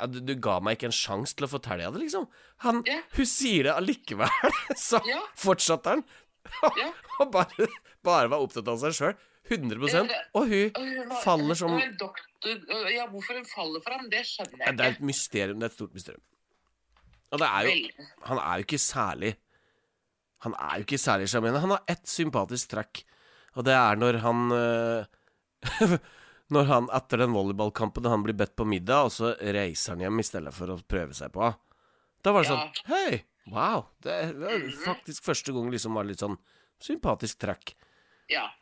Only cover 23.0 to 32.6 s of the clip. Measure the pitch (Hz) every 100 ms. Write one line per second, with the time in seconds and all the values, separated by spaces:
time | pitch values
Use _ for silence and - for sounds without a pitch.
23 | - _ _ _ _ - 123 131 117 104
24 | 120 117 117 120 120 120 120 117 117 117
25 | 101 _ _ _ _ _ 123 - 220 170
26 | - - - - _ 143 143 131 120 123
27 | - 117 123 107 98 98 107 - 110 -
28 | 120 113 104 104 101 - 110 98 90 139
29 | 131 - 117 117 101 101 95 76 - 87
30 | 92 113 107 95 73 78 87 92 - 98
31 | 78 - 69 - 113 113 _ _ _ _
32 | _ _ 196 202 143 160